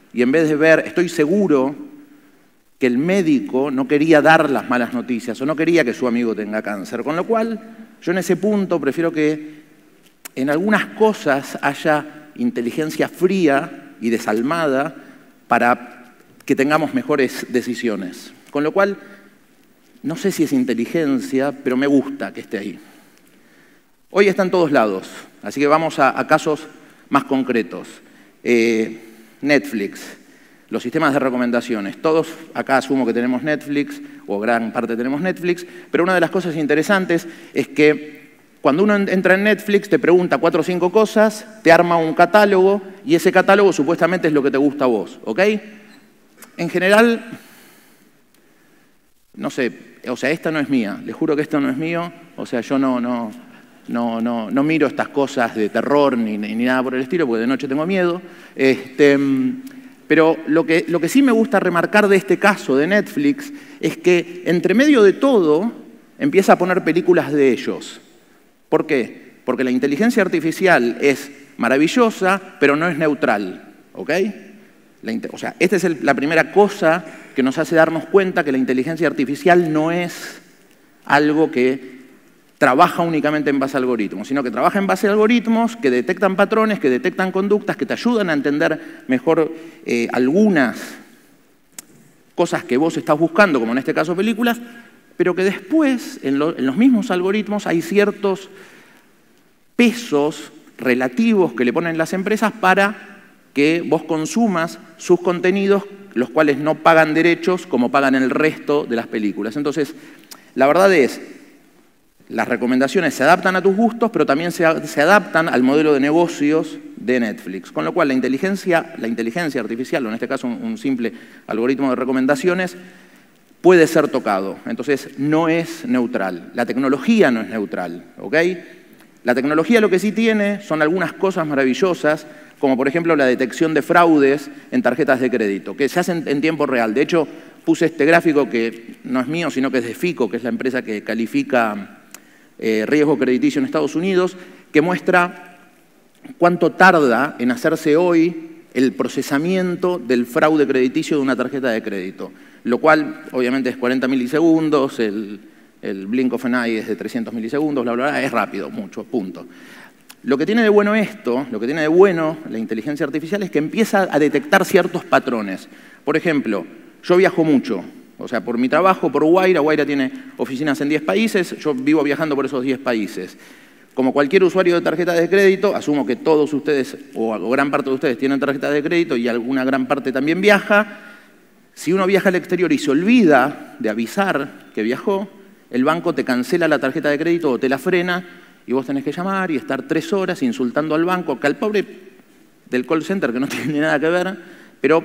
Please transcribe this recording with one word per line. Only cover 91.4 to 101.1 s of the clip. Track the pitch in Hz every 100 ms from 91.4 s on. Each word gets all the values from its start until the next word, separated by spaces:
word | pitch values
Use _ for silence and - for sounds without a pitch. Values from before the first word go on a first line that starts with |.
| _ _ _ - - - _ _ _
cosas | - 170 151
que | - 123
vos | 160 156
estás | - 147
buscando, | 165 - 202 135
como | 113
en | 123
este | 139
caso | 147 156 170
películas, | 214 220 240 233 - - - _ _ -
pero | 175 175
que |
después, | 190 185 - 320 285 254 - -
en | 135 139
lo, | 151 -
en | 131
los | 135
mismos | 262 233 -
algoritmos, | 185 185 208 202 208 -
hay | 170
ciertos | 160 196 208 - 196 185 - - - - - _ _ _ _ _ _ _ _ -
pesos | 240 220 - 147 147 160 - - - -
relativos | 120 123 131